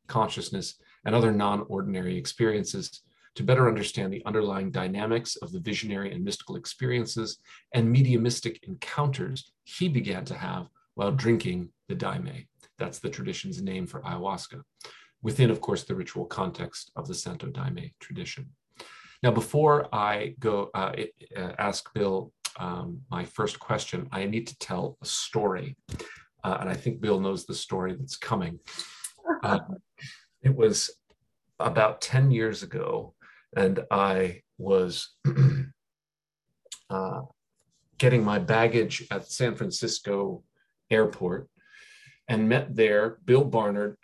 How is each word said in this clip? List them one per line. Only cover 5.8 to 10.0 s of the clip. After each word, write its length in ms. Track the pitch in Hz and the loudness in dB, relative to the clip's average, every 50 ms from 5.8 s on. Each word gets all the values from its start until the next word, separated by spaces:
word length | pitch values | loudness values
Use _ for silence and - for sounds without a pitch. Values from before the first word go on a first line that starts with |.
| - 107 101 98 98 98 98 | -4 -4 -4 -4 -6 -6 -6
and 100 | 90 92 | -6 -4
mystical 320 | 101 98 - - - 95 | -4 -6 -8 -8 -10 -10
experiences 840 | 92 - - - - 131 127 123 120 113 - - 113 110 - - - _ _ - - _ _ - | -10 -10 -10 -8 -4 -2 -2 0 0 -2 -2 -4 -6 -4 -6 -8 -12 _ _ -20 -20 _ _ 0
and 180 | 117 113 113 | 2 4 6
mediumistic 680 | 120 135 135 123 123 113 113 120 120 - - 113 - - - | 8 8 8 8 6 4 4 2 0 -2 -4 -8 -8 -8 -12
encounters 880 | - 185 - - - - - 147 143 135 135 180 139 135 131 - _ _ _ _ | -14 -12 -12 -10 -8 -2 0 0 0 0 -2 -4 -6 -6 -8 -10 _ _ _ _
he 260 | - - - 180 180 | -14 -6 -4 -2 0
began 340 | 147 117 | 0 0